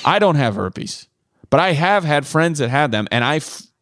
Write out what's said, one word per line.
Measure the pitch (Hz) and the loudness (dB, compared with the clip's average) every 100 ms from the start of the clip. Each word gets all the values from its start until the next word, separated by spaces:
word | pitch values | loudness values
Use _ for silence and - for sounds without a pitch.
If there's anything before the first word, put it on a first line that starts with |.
I | 131 196 | 0 2
don't | 202 151 | 2 2
have | 123 | 0
herpes. | 101 95 101 - - - _ _ _ - | -2 -6 -8 -12 -14 -18 _ _ _ 0
But | 139 | 2
I | 185 | 2
have | 151 175 202 | 2 2 2
had | 165 147 135 | 2 -2 0
friends | 156 165 151 | 0 0 0
that | 120 | 0
had | 135 151 | 0 0
them, | 107 107 | 0 -2
and | 120 | -2
I | 120 151 | 0 -2
f-, | - - - _ | -6 -16 -20 _